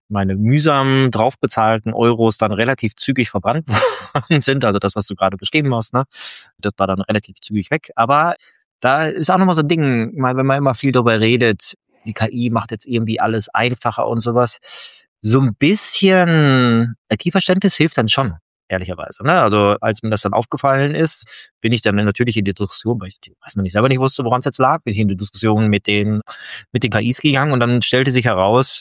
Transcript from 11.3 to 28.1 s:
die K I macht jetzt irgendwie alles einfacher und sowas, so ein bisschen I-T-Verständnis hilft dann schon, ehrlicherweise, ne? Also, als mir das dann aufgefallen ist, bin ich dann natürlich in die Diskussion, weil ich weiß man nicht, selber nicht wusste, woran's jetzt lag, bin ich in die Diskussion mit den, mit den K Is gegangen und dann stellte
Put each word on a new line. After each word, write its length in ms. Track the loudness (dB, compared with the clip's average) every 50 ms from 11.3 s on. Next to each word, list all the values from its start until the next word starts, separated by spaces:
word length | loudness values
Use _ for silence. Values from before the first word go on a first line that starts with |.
| 2 4 2 2 0 0 -4 -8 -8 -10 _ _ _ _ -12
die 80 | -10 -6
K 160 | -4 -4 -4
I 200 | -2 -4 -4 -2
macht 200 | -2 -2 -4 -4
jetzt 160 | -8 -10 -6
irgendwie 320 | -4 -4 -2 -2 -2 -2 -2
alles 300 | -2 -2 -2 -2 -4 -4
einfacher 580 | -2 0 0 0 -2 -2 -4 -4 -4 -2 -2
und 140 | -2 -2 -2
sowas, 380 | -2 0 2 2 2 0 -2 -6 -14 -18 -18 -18 -18 -18 -20 -20 _ _ _ _
so 200 | -2 2 2 4
ein 160 | 2 2 0
bisschen 1400 | 0 0 0 2 0 -2 -4 -2 2 2 4 4 4 4 4 4 4 4 6 4 4 4 4 4 2 2 0 -4 -8 _ -4 -4
I-T-Verständnis 640 | -4 -2 -2 -2 0 0 2 2 2 2 2 2
hilft 240 | 2 0 0 0 0
dann 100 | 0 0
schon, 260 | 0 0 0 -2 -4 -8 _ _ _ _ _ -6
ehrlicherweise, 560 | -6 -6 -4 -6 -8 -8 -8 -10 -10 -4 -2
ne? 180 | 0 2 4 4
Also, 320 | 4 4 4 4 4 2 2
als 240 | 0 -2 -2 -2 -2
mir 60 | -4
das 120 | -2 -2 -2
dann 100 | -2 0
aufgefallen 640 | -2 -2 -2 -4 -2 0 0 2 2 0 0 0
ist, 560 | 0 0 0 -2 -4 -10 -10 -14 -20 -20 -20 _ _
bin 120 | -2 0 0
ich 100 | 0 2
dann 140 | 0 0
natürlich 400 | 2 2 0 0 0 -2 0 0
in 80 | 0 -2
die 100 | -2 -2
Diskussion, 460 | -4 -6 -8 -8 -6 -4 -4 -4 -4
weil 80 | -6 -10
ich 100 | -16 -18 -20 -20 _ _ _
weiß 120 | -10 -6
man 80 | -4 -4
nicht, 80 | -2 0
selber 160 | 2 2 2
nicht 100 | 2 2
wusste, 240 | 0 0 -2 -2 -2
woran's 220 | -2 -2 -2 -2
jetzt 140 | -4 -2 0
lag, 220 | 2 2 2 0 -2
bin 80 | -4 -2
ich 80 | 0
in 80 | 0 0
die 80 | -2
Diskussion 500 | -2 -6 -8 -6 -2 0 0 2 2 2
mit 220 | 2 0 0 0 0
den, 320 | 0 0 0 0 -2 -4 -6 -8 -14 -20 -18 -18 -18 -18 -10 _
mit 140 | -4 -2 -2
den 80 | 0 0
K 80 | 0
Is 200 | 0 -2 -2 -2
gegangen 300 | 0 0 0 2 0 0
und 80 | 0 0
dann 240 | 2 2 2 0 0
stellte 300 | 2 2 2 2 2